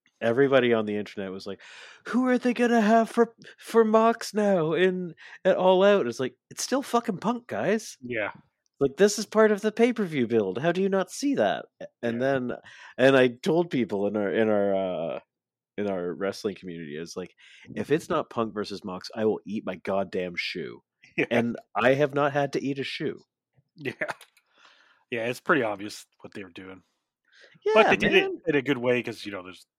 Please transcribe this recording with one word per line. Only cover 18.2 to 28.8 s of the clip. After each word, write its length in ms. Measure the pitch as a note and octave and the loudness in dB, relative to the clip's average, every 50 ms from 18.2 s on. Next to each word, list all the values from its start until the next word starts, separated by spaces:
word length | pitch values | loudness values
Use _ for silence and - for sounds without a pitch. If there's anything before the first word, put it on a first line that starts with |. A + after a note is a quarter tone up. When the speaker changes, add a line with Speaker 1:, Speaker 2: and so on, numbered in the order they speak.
| - - | -4 -4
Speaker 1:
Punk 240 | - A#2+ A2+ A2 F#2+ | -4 -4 -4 -4 -4
versus 300 | G#2 G2+ - G2+ F#2 - | -6 -8 -8 -10 -10 -10
Mox, 260 | F#2+ F2+ F#2 - - - | -10 -12 -12 -12 -12 -6
I 100 | A2+ A2 | -2 0
will 140 | A2 G2 - - | 0 0 -2 -4
eat 180 | F#2 G#2 A2 - | -8 -10 -8 -8
my 120 | F#2+ F#2 | -8 -10
goddamn 580 | E2 - G#2 F#2+ G2 G2 F2 - F#2+ F2+ F2+ F2 | -8 -6 -4 -2 -2 -2 -2 -4 -6 -6 -6 -6
shoe." 460 | - - - - F2+ C#2+ A#1+ A#1 - _ | -8 -8 -8 -8 -8 -10 -10 -12 -16 _
Speaker 2:
<laughs> 40 | _ _ _ _ _ _ | _ _ _ _ _ _
Yeah. 80 | - C3 - | -6 -2 0
Speaker 1:
And 240 | A#2 A#2 A#2 A#2 G#2+ - - _ - | 0 0 0 -2 -4 -8 -12 _ -2
I 200 | G#2 A2+ B2+ C3+ | 2 2 4 4
have 180 | C3+ D3+ C#3 C#3 | 4 2 0 0
not 200 | C#3+ D3 C#3+ C3+ | 0 0 0 0
had 200 | D3 C#3 C3+ - | 0 -2 -2 -2
to 100 | C3 A#2+ | -4 -4
eat 140 | C#3 C#3 | -4 -4
a 60 | C#3 B2+ | -6 -8
shoe. 400 | - - - D#3+ A#2+ - - - _ _ _ _ _ _ _ _ _ _ | -8 -8 -8 -8 -8 -8 -10 -14 _ _ _ _ _ _ _ _ _ _
Speaker 2:
Yeah. 180 | - C3+ B2 - - D3+ - - - - _ _ _ _ _ _ _ _ _ _ _ _ _ _ _ _ _ | -12 -10 -10 -8 -8 -8 -8 -8 -10 -16 _ _ _ _ _ _ _ _ _ _ _ _ _ _ _ _ _
Yeah, 160 | B2 A2+ A2 | -6 -4 -4
it's 140 | B2 B2 - | -4 -6 -4
pretty 240 | - - F3 C#3 A#2 | 0 0 2 2 2
obvious 420 | G#2+ G#2 F#2+ G#2 G#2 - - - _ _ _ | 0 -4 -6 -10 -12 -14 -16 -18 _ _ _
what 140 | - - - | -20 -18 -16
they 80 | G#2+ F#2+ | -16 -16
were 80 | F2+ | -16
doing. 320 | F2 G2+ F#2+ F#2 F#2+ F#2 - _ _ _ _ _ _ _ _ _ _ - - - _ _ - | -18 -18 -18 -18 -18 -20 -20 _ _ _ _ _ _ _ _ _ _ -20 -20 -20 _ _ -2
Speaker 1:
Yeah, 60 | G#4 A4 | 4 6
Speaker 2:
But 160 | A4 G#4+ - | 6 6 6
they 60 | - | 4
did 180 | - D#3 - E4+ | 2 2 2 4
it 80 | F#4+ F#4+ | 4 2
Speaker 1:
man. 180 | G4 F4+ C4 - | 2 -2 -6 -2
Speaker 2:
in 80 | E3 D3 | -2 0
a 40 | C#3+ | 0
good 160 | B2+ C#3+ C#3 | 0 0 -2
way 240 | A#2+ | 0